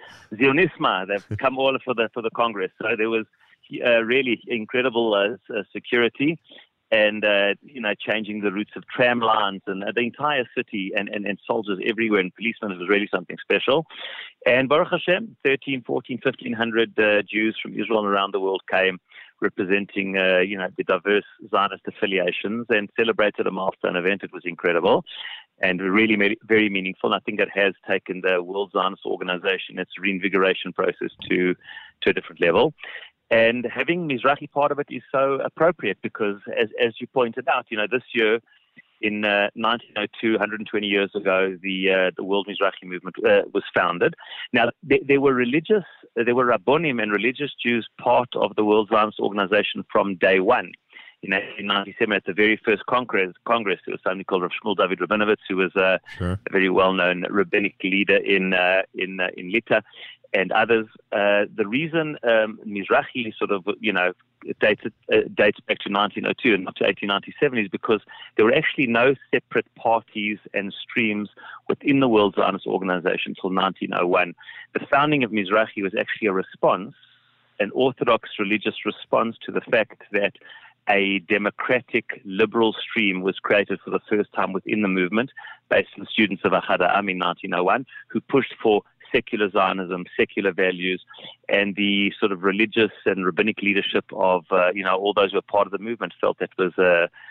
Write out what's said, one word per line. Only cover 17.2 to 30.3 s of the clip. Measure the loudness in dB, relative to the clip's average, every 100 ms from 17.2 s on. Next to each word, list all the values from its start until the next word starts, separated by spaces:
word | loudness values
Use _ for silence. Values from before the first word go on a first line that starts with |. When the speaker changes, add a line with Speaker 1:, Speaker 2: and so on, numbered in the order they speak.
Speaker 1:
Jews | 2 0 -2 -2
from | -8
Israel | -6 -2 0
and | 2
around | 2 0
the | -2
world | -2 -4 -2
came | 0 2 0 _ -20 -20 -6
representing, | -4 -2 0 0 -2 -4 -2 0
uh, | 4 4
you | 2 -2
know, | -6 -4
the | -2
diverse | 0 2 0 0 -12 -4
Zionist | 0 0 -2 -12
affiliations | -6 -2 0 0 -2 -4 -4 0
and | 0 0 -2
celebrated | 0 2 0 0 -4
a |
milestone | -4 -4 -4 -4 -2
event. | -2 -2
It | -6
was | -12 -12
incredible | -4 0 2 2 2 0 -14 -16 -16 -20 -4
and | -2 0
really | 0 2 4 4
made, | 2 0
very | 2 2 2
meaningful. | 0 -6 -4 -2
And | -2
I |
think | -4 -4
that | -2
has | 0 0 0 -4
taken | -4 -4 -4
the | 0 0
World | -2 -6 -4
Zionist | -2 -2 -4 -6
Organization, | -6 -4 -4 -2 -4 -4 -10
its | -10 -6
reinvigoration | -4 -2 0